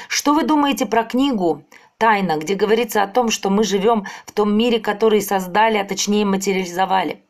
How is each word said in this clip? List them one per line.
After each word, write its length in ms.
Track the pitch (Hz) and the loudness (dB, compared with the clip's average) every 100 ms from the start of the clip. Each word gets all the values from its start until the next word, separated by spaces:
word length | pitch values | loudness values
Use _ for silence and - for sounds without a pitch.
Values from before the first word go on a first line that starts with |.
| - | -8
Что 280 | - 277 302 | -4 0 0
вы 80 | |
думаете 420 | 240 302 285 240 254 | 2 2 0 0 0
про 180 | 226 | 0
книгу 600 | 220 247 277 220 175 147 - - _ - | 0 0 0 0 -2 -2 -8 -20 _ 0
«Тайна», 400 | - 202 185 156 | 2 2 0 -2
где 160 | 156 | -2
говорится 480 | 190 202 220 233 220 | -2 2 2 0 -2
о 60 | 196 | 0
том, 240 | 247 233 | 0 0
что 180 | - 196 | 0 0
мы 140 | 196 | 0
живем 420 | 214 202 208 226 196 - - | 0 0 2 0 -2 -14 -10
в 40 | |
том 240 | - 208 208 | -2 0 2
мире, 240 | 240 233 | 2 0
который 420 | 214 208 220 214 | -2 0 2 2
создали, 560 | 202 196 185 190 220 214 | 0 -2 -2 0 2 0
а 80 | 196 | -2
точнее 400 | 190 - 208 202 | -4 -2 0 0
материализовали? 1000 | 190 202 190 175 175 190 190 156 - _ | -2 0 -2 -4 -2 0 0 -2 -8 _